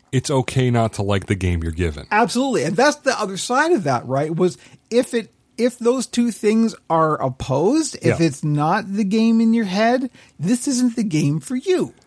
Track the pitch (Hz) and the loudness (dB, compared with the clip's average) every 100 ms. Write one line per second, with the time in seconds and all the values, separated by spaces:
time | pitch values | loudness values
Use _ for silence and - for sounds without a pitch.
0 | - 131 - 135 - 135 127 120 113 - | -6 -4 0 -2 0 0 2 2 0 -2
1 | 101 98 - 98 90 87 82 80 82 73 | -2 -2 0 -2 0 -2 -2 -2 -2 -4
2 | - 208 214 240 269 190 143 208 294 - | -2 0 2 0 -2 -2 -2 2 2 2
3 | 262 233 208 190 - 247 320 330 147 123 | -2 -4 -4 -6 -2 0 2 0 0 -2
4 | 123 135 156 165 180 - - - - 233 | -2 -2 -2 0 0 -2 -18 -20 -4 -2
5 | 247 233 175 _ _ - 240 - 240 262 | 0 -4 -6 _ _ -2 -2 0 -2 0
6 | - - 240 - 208 220 226 - - 160 | -2 0 0 0 2 2 2 -2 -2 2
7 | 156 151 135 123 - 131 185 311 311 - | 2 2 -2 -4 -2 0 2 2 -2 -2
8 | - 135 165 - 151 147 156 208 190 196 | 0 2 0 0 -2 0 0 0 -2 -4
9 | 196 220 226 226 226 233 202 196 226 254 | 0 2 2 4 4 2 0 0 0 0
10 | 262 - - - 165 247 294 247 247 233 | -2 -10 -20 -6 -2 0 0 0 0 0
11 | 214 151 143 151 - 254 381 359 151 - | -2 0 0 -2 -4 -6 0 0 0 -8